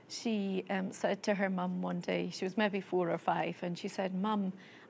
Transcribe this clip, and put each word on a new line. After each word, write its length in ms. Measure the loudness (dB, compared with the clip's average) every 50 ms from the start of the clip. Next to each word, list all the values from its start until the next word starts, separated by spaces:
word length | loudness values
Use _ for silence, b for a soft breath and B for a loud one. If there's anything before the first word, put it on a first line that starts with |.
| B -12
she, 560 | -10 -4 -2 0 0 2 0 0 0 -2 -2 -2
um, 220 | -2 -2 -2 -2
said 320 | -2 0 0 0 0 2 2
to 100 | 0 2
her 160 | 4 2 2
mum 320 | 2 2 0 0 0 0
one 200 | 0 0 -2 -2
day, 280 | 0 0 0 0 0 -2
she 140 | -2 -2 -4
was 140 | -2 2 2
maybe 240 | 2 4 2 0
four 280 | -2 0 2 2 4 2
or 80 | 2 2
five, 460 | 2 2 2 4 2 0 -2 -2 -4
and 160 | -4 -4 -4
she 80 | -4 -4
said, 260 | -2 -2 -2 0 0
"Mum, 380 | 0 0 2 2 2 0 0 -2 B B B B B B B